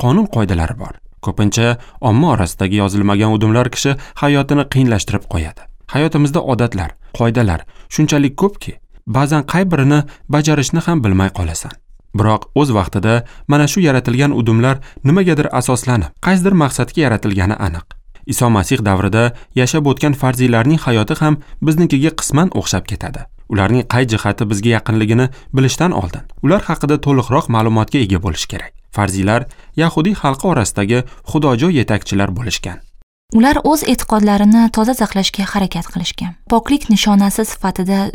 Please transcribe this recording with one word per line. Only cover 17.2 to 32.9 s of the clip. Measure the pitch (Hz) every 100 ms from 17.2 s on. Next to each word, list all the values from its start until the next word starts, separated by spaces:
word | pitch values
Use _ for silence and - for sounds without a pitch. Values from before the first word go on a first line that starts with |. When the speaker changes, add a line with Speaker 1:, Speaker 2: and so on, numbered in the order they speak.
| 110 98 92 110 98
Speaker 1:
aniq. | 82 - - - - -
Iso | 131 123
Masih | 110 90 135
davrida | 101 95 98 110 120 117 -
yashab | 127 127 160 143
o'tgan | 131 151
farziylarning | 135 127 123 127 117 120 156
hayoti | - 117 107 156
ham | 156 147 - - 156
biznikiga | 156 175 143 156 -
qisman | - 135 180 107
o'xshab | - 95 -
ketadi. | 101 - - - - -
Ularning | 101 95 123 120
qay | 120 127
jihati | 107 104 98 104
bizga | 104 117 113
yaqinligini | - 110 107 117 131 - - 135
bilishdan | 131 - 175 -
oldin | 90 - - -
ular | 180 202 -
haqida | 160 143 147 143
to'liqroq | 135 120 135 -
ma'lumotga | 113 113 110 107 147
ega | 101 95
bo'lish | 95 78 -
kerak. | 101 - - - -
Farziylar | 101 95 95 117 127 - - -
yahudiy | 160 160 170 202
xalqi | 143 135 196
orasidagi | 147 101 - 101 120 131 - -
xudojo | 156 147 120 165 156
yetakchilar | 101 104 - 101 101 90
bo'lishgan. | 117 - 92 87 -